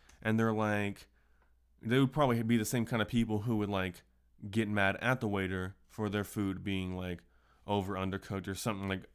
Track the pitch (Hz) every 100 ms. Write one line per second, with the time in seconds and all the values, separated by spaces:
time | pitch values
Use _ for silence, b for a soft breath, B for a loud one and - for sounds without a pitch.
0 | b b 110 110 113 110 107 104 101 98
1 | - _ _ _ _ _ _ _ 113 127
2 | 135 156 139 117 113 117 107 123 113 120
3 | 104 120 110 107 113 110 101 98 92 87
4 | - _ _ - 104 107 104 104 98 98
5 | 117 131 110 101 92 92 92 - _ -
6 | 107 104 98 110 98 92 92 95 92 92
7 | 90 87 - b b b - 101 95 95
8 | 95 95 - 98 92 92 120 101 98 95
9 | -